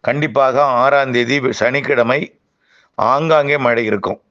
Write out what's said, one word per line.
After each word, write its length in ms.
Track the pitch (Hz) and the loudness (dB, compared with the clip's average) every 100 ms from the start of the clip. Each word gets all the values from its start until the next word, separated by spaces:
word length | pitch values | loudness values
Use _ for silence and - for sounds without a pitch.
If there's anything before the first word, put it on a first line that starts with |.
கண்டிப்பாக 600 | - 135 151 120 135 127 | -2 -2 -2 0 2 2
ஆறாம் 480 | 143 120 131 143 135 | 0 2 2 2 0
தேதி 400 | 120 120 139 123 | -2 0 -2 -2
சனிக்கிழமை 880 | 110 113 135 131 131 117 135 196 _ _ _ _ _ _ | 0 -2 -2 -2 0 0 0 -4 _ _ _ _ _ _
ஆங்காங்கே 640 | - 107 135 160 156 143 143 | -4 0 0 2 2 2 0
மழை 260 | 127 117 | 0 0
இருக்கும். 380 | 113 104 95 107 _ | 0 -2 -4 -8 _